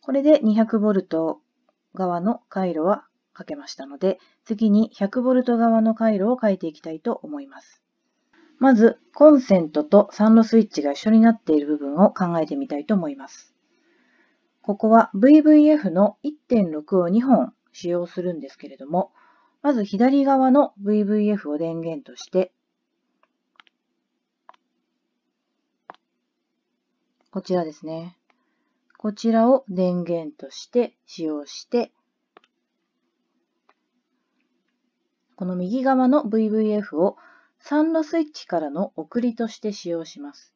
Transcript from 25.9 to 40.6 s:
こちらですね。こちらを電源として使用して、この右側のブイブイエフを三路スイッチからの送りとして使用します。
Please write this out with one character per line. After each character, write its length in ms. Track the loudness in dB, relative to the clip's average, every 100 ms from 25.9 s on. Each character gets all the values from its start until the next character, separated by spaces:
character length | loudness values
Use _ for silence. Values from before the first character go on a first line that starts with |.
| -20 _ _ _ _ _ _ _ _ _ _ _ _ _
こ 120 | -14
ち 120 | -4
ら 100 | -4
で 80 | -4
す 120 | -12 -14
ね。 320 | -14 -14 _ _ _ _ _ _ _ _ _
こ 140 | -10
ち 180 | -6 -2
ら 180 | 2 2
を 160 | 2 0
電 340 | -4 -2 -2
源 340 | -4 -6 -8 -16
と 140 | -20
し 180 | -20 -6
て 280 | -4 -4 _ _
使 200 | -10 -8
用 200 | -8 -12
し 240 | -20 -6
て、 220 | -6 -6 _ _ _ _ _ _ _ _ _ _ _ _ _ _ _ _ _ _ _ _ _ _ _ _ _ _ _ _ _ _ _ _ _ _ _
こ 80 |
の 100 | -8
右 300 | -6 -6 -4
側 240 | 0 0 2
の 160 | 2
ブ 160 | 0 -2
イ 100 | 0
ブ 140 | 0
イ 60 | -2
エ 80 | -2
フ 240 | -4 -2
を 120 | -2 -4 -20 _ _ _
三 320 | -4 -2 0
路 100 | -2
ス 160 | -2 -4
イ 40 |
ッ 100 | -4
チ 160 | -8 -8
か 100 | -6
ら 120 | -6
の 220 | -6 -8 -8
送 240 | -8 -4
り 160 | -4 -4
と 100 | -8
し 140 | -8
て 120 | -10
使 180 | -10 -8
用 140 | -8
し 160 | -10 -16
ま 140 | -20
す。 180 | -20 _ _